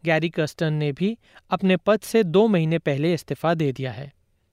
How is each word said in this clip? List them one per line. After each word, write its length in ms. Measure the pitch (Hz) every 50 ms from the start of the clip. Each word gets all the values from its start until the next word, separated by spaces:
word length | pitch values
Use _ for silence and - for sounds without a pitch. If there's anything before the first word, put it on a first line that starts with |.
| -
गैरी 240 | 165 160 160 160 170
कर्स्टन 440 | - 175 156 147 - - 170 156 156
ने 180 | 151 151 147
भी 260 | 139 - 180 202 233 - _ _ _ - - -
अपने 280 | 190 185 - 185 185 170
पद 220 | - 202 214 214
से 240 | - - - 226 220
दो 240 | 170 156 190 220 233
महीने 300 | 208 170 160 160 165 165
पहले 360 | - 160 139 135 147 170 175
इस्तीफा 400 | 147 - - 143 - - 160 170
दे 180 | 160 160 139
दिया 200 | 123 117 131 127
है। 220 | 107 120 143 139 - _ _ _ _ _ _ _